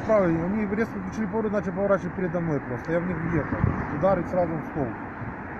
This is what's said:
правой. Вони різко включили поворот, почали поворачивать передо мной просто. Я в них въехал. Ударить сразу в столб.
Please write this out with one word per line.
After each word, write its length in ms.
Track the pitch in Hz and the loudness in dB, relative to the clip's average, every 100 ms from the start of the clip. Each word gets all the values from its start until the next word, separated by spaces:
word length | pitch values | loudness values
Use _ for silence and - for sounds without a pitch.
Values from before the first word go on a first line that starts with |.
| - | 4
правой. 300 | 214 180 165 | 4 6 4
Вони 320 | 170 214 208 | 2 0 0
різко 220 | 202 226 202 | 0 -2 -2
включили 260 | 185 185 214 | -6 -4 -2
поворот, 260 | 214 220 | 0 0
почали 240 | 208 180 180 | 0 -2 0
поворачивать 380 | 202 196 180 | 2 2 2
передо 260 | 151 185 175 | -2 -2 0
мной 200 | 170 143 127 | 0 0 -2
просто. 240 | 120 - | -6 -2
Я 60 | 170 | 0
в 80 | 180 | 0
них 100 | 165 170 | -2 0
въехал. 280 | 170 131 135 - - - - | 0 0 0 0 0 -2 2
Ударить 320 | 185 185 165 | 4 4 2
сразу 220 | 185 170 | 0 0
в 120 | 160 - | 0 -4
столб. 240 | 160 127 101 - - 113 71 - - | -2 -2 -4 -10 -8 -8 -8 -10 -10